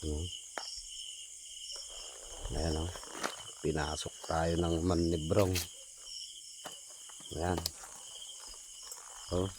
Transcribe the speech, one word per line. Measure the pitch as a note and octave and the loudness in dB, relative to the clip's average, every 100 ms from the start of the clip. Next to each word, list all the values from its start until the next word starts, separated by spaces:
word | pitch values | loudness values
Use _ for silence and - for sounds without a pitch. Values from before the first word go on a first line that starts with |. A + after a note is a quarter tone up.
| D#2 | 2
Hmm. | D2+ F2 - - - - - - - - - - - - - - - - - - - - - - | 2 0 -6 -6 -6 -6 -8 -8 -10 -8 -10 -12 -12 -12 -12 -10 -8 -10 -10 -12 -12 -12 -6 -2
Ayan, | C#2 D#2+ D#2 E2+ | 2 4 4 0
oh. | F2 - - - - - - D#2 | -2 -8 -4 -4 -4 -10 0 2
Pinasok | D#2 D2+ D2+ - - - | 4 2 0 -2 -6 2
tayo | E2 E2 E2+ | 4 6 6
ng | E2+ E2 F2 | 6 6 6
manibrong. | E2+ E2+ E2+ D#2 F#2 F#2 F2+ E2+ - - - - - - - - - - - - - - - - C#2+ | 6 6 4 6 6 6 4 0 -8 -14 -14 -10 -10 -10 -12 -14 -12 -12 -12 -14 -14 -14 -14 -6 0
Ayan. | F2 F2 E2 - - - - - - - - - - - - - - - - | 4 4 2 -4 -12 -10 -12 -10 -10 -10 -12 -12 -12 -12 -10 -10 -12 -12 0
Oh. | F2 G2 | 2 2